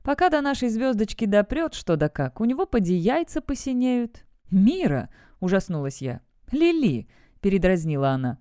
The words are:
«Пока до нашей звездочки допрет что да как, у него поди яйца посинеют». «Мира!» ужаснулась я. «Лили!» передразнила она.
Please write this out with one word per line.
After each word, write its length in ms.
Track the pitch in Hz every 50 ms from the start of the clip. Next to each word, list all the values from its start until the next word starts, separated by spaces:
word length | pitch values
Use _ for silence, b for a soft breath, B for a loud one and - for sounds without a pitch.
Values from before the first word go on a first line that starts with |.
| b
«Пока 280 | 262 285 - 359 359
до 100 | 302 294
нашей 280 | 285 285 277 - 254 240
звездочки 560 | 220 226 262 262 247 202 220 208 - - 226
допрет 500 | 202 202 208 208 - 254 311 330 311 -
что 220 | - - - 170
да 120 | 147 151 151
как, 320 | - - 139 127 - -
у 40 | 220
него 220 | 233 262 285 381
поди 280 | - - 233 185 170 185
яйца 460 | 175 165 214 269 330 339 - - 311
посинеют». 840 | - - 277 - - 269 254 247 247 254 247 247 240 233 - - - _ _ _ _ -
«Мира!» 600 | - 190 196 240 349 381 339 160 143 127 - - b b b b b b
ужаснулась 600 | 185 180 190 190 185 - 170 151 139 139 - - 135
я. 180 | 131 120 - - _ _ _ _ -
«Лили!» 580 | 240 294 330 339 339 320 277 180 131 113 - b b b b b b b
передразнила 720 | - 196 190 190 170 180 190 175 160 160 147 139 139 135
она. 280 | 135 135 131 123 120 -